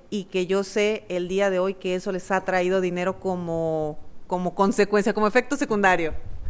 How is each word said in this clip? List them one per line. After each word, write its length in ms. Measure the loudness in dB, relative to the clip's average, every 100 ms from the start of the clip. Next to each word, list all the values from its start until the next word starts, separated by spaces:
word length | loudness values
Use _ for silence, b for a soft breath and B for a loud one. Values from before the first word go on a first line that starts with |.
| -8
y 140 | -8
que 220 | -4 -2 0
yo 160 | 0
sé 400 | 0 0 0 0 -4
el 200 | -4 -2
día 220 | 0 2
de 80 | 2
hoy 160 | 0
que 200 | -2 -2
eso 180 | -2 -2
les 180 | -6 -2
ha 140 | -2
traído 360 | 0 0 2 2
dinero 380 | 0 0 -2 -2
como, 800 | -4 -4 -2 -2 0 0 -2 -6 -10 -12 -6
como 280 | -2 -2
consecuencia, 600 | 2 2 4 2 2 2
como 120 | 2 2
efecto 300 | 2 2 -2
secundario? 580 | 0 4 4 4 2 -2 -4 -6